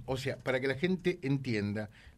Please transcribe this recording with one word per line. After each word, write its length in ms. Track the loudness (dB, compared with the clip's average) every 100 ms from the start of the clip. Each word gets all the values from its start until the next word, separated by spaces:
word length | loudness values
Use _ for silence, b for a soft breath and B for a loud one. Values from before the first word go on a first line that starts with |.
| 0
O 100 | -2
sea, 200 | -2 -4
para 180 | 0 2
que 60 | 2
la 80 |
gente 440 | 0 2 2 0 0
entienda, 680 | 2 0 2 0 0 -2 -6 b b